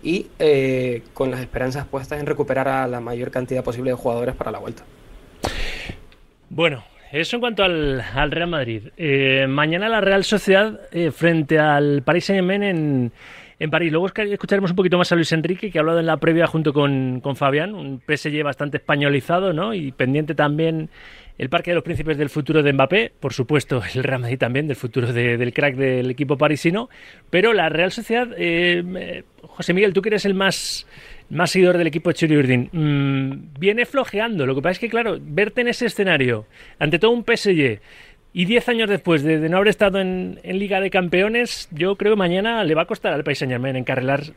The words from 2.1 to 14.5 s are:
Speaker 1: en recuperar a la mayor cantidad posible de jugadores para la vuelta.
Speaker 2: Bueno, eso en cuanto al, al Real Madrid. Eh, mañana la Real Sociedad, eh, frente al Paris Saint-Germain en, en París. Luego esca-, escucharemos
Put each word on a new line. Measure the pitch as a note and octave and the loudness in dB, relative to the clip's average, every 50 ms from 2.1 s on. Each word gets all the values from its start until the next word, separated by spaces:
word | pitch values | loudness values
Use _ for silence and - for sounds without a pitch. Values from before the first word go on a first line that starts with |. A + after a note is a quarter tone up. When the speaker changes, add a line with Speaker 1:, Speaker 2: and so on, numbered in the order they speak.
| D3+ D3 | -8 -6
Speaker 1:
en | D3 | -4
recuperar | C#3+ D3+ - C#3+ - B2+ C3 C3 | -4 -2 -2 0 0 0 0 0
a | C3+ C3+ C3+ C3 | 0 0 -2 -2
la | B2+ B2 B2 | -2 -4 -6
mayor | A#2+ A#2 A#2+ A#2 B2 B2 | -6 -8 -8 -6 -8 -6
cantidad | - C3 B2+ B2 C3+ B2+ B2 | -4 -6 -4 -2 -4 -4 -4
posible | - A#2+ A#2+ B2+ C3 | -4 -6 -4 -2 -4
de | B2+ | -4
jugadores | B2 - B2+ A#2 A#2 A#2+ B2 B2+ | -2 -2 -2 -2 -2 -2 -4 -4
para | - - A2 G#2+ | -6 -8 -8 -8
la | - | -8
vuelta. | - - A#2 - - - - - - - - - - - - - - - - - - - - - - - - - - - - - - _ _ _ _ _ | -10 -10 -12 -14 -16 -20 -20 -20 -20 -20 -20 -20 -20 -20 -20 -8 -8 -6 -4 -2 -4 -4 -4 -8 -10 -12 -14 -14 -16 -20 -20 -20 -20 _ _ _ _ _
Speaker 2:
Bueno, | - D3 E3+ E3 D3 A#2 G2+ - - - - - - | -4 0 0 0 0 -2 -12 -18 -20 -20 -20 -8 -4
eso | D3 E3 E3 - | -4 -4 -2 -4
en | A#3+ | -4
cuanto | A#3 B3 A3+ F#3 G3 | -4 -4 0 2 2
al, | F#3 F3 D#3+ D3+ C#3+ C3+ C3 A2+ - G#2+ | 2 2 0 0 0 0 -2 -4 -6 -2
al | C3 D3 D3+ | -2 0 0
Real | C3+ D#3+ E3+ F3 | 0 -2 -2 -2
Madrid. | E3+ D#3 C3 A#2 A2+ A2 G2+ - - | -2 -4 -4 -4 -6 -8 -8 -12 -12
Eh, | - E3+ D3+ C#3 C3+ C#3 C3+ C3 C3+ C3+ | -6 -2 0 2 2 4 4 4 4 2
mañana | C3+ C3+ C#3+ D3+ D#3 D#3+ F3 G3+ A3 | 2 2 0 0 0 0 -2 0 0
la | A3+ G#3+ | 0 2
Real | G3+ G3 G3 G3 F#3 | 2 4 2 2 2
Sociedad, | - - G3 - - F#3+ F#3+ G#3 A3 G#3+ G#3 - - - | 2 0 0 2 4 4 4 4 2 -2 -8 -16 -10 -4
eh, | F3 E3+ D#3+ | -2 -2 -2
frente | B2+ - D#3 E3+ E3+ D#3+ D#3 C3+ E3 D#3 | -2 2 2 2 4 2 2 2 4 4
al | D3+ D#3 D3 C#3+ D3 D3 C#3+ C#3+ C#3 | 4 6 4 4 4 2 2 0 2
Paris | - D3+ F3+ F3 | 2 0 0 2
Saint-Germain | - G3 G3 F#3 F3+ F#3+ G3+ G3+ | 0 0 0 2 0 0 0 0
en, | G3+ F#3+ E3 D#3 D3+ C#3+ C3 B2 A#2+ - - - - - - - - - _ | 0 0 0 0 0 0 0 0 -2 -4 -10 -20 -20 -20 -20 -20 -20 -10 _
en | - D#3 | -6 -2
París. | D3 D#3+ E3+ E3 | 0 0 0 2
Luego | D3+ D#3+ F3+ | 0 0 0
esca-, | G3 - - G#3+ G3+ | 0 -2 -4 -4 -4
escucharemos | G3+ G3 - - | -4 -6 -2 0